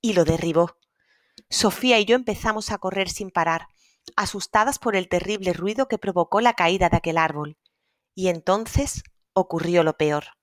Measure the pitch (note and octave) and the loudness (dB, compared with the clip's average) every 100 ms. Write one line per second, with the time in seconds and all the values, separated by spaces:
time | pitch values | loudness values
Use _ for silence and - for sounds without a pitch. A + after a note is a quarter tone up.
0 | A#3 F3+ D#3+ E3 E3+ D#3+ E3+ _ _ _ | 2 2 2 0 0 0 0 _ _ _
1 | _ _ _ - _ - G#3+ - B3+ A3+ | _ _ _ -20 _ 0 0 0 2 2
2 | G#3 B3 A#3+ G3+ A3+ G#3+ G#3 G#3 F#3 F#3+ | 4 0 0 -4 -4 -4 -6 -6 -4 -4
3 | F#3+ - F#3+ F3+ E3 E3 - _ _ _ | -4 -6 -4 -2 0 -2 -6 _ _ _
4 | - - G3 G3+ - G#3+ A#3 C4+ A#3 G3 | -6 -4 -4 -6 0 2 2 0 -2 -2
5 | F3+ F3+ F3+ G#3 F#3 E3+ F#3 A3 C4 A3 | 0 -2 -2 -2 -2 -2 -4 -2 -2 -2
6 | G3 F3+ E3+ G3+ A#3+ - E3+ F#3+ F3 E3+ | -2 0 2 4 2 4 2 4 2 2
7 | E3 E3 D#3+ D3 D3+ D#3 _ _ _ _ | 0 0 0 -2 -10 -12 _ _ _ _
8 | _ - F#3 E3 F#3 G3 A3+ - C#4+ - | _ -2 -2 0 0 0 0 -2 -2 -6
9 | - _ _ F#3+ F3+ E3 E3 F3 D#3 - | -14 _ _ -2 0 -2 2 2 2 0
10 | D3+ D3 - _ | -2 -2 -6 _